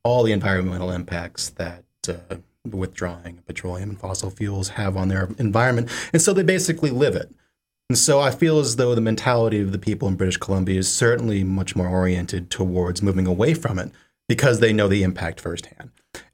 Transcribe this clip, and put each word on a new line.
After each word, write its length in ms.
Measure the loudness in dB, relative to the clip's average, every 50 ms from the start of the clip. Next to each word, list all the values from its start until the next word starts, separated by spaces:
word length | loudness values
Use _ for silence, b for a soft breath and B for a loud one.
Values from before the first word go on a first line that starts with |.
| -2
all 200 | 2 2 4 4
the 100 | 4 2
environmental 580 | 2 2 0 0 0 0 -2 -4 -4 -4 -4
impacts 600 | -4 -6 -6 -6 -6 -8 -8 -8 -10 -10 -10 -10
that, 340 | -8 -8 -8 -8 -10 -14 -20 _ _ _ -10 -8
uh, 280 | -8 -10 -10 -14 -14 -14 -14 _ _ _ -14 -10
withdrawing 720 | -6 -6 -6 -6 -6 -6 -8 -8 -8 -8 -14 -16 -18 -16 -16
petroleum 460 | -16 -12 -10 -10 -8 -8 -8 -8 -10
and 100 | -10 -10
fossil 300 | -10 -8 -8 -6 -6 -8
fuels 400 | -8 -6 -6 -4 -4 -4 -6 -6
have 260 | -6 -6 -6 -4 -2
on 120 | -2 -2 0
their 200 | 0 -2 -2 -4 -4 -4
environment. 520 | -2 0 2 2 2 2 2 0 -2 -4 B B B B B
And 100 | 2 2
so 100 | 4 4
they 120 | 4 4
basically 460 | 2 2 2 0 -2 -2 0 0 0
live 260 | 2 2 2 2 2
it. 140 | 0 -4 -8 -14 _ _ _ _ _ _ _ _ _ _ -2
And 80 | 0 2
so 220 | 4 4 4 4
I 100 | 4 2
feel 280 | 2 2 2 4 4 4
as 180 | 2 2 2
though 180 | 2 2 2 2
the 60 | 2
mentality 600 | 2 0 0 0 2 2 2 4 4 2 2 2
of 120 | 0 0 -2
the 60 | -2
people 300 | -2 -2 -2 -2 0 -2
in 60 | 0
British 220 | 0 0 0 0
Columbia 420 | -2 -2 -2 0 0 0 2 2 0
is 140 | 0 0 0
certainly 520 | 2 2 2 2 2 0 0 0 0 0
much 300 | 0 0 -2 -2 -2 -2
more 120 | -2 -2 0
oriented 600 | 0 2 2 2 0 0 -2 -4 -6 -6 -6 -6
towards 520 | -4 -2 -2 0 0 0 0 -2 -2 -2 0
moving 240 | 0 2 2 2
away 280 | 0 2 2 2 2 2
from 240 | 2 0 -2 -4 -4
it 120 | -6 -8 -10 b b b b b b -2
because 320 | 0 2 4 4 4 6
they 120 | 6 4 6
know 160 | 6 4 4
the 140 | 4 4 2
impact 380 | 2 0 -2 -4 -8 -8 -8
firsthand. 500 | -8 -8 -8 -8 -10 -14 -18 -20 -20 -20 -20 _ _ _ -20 B B B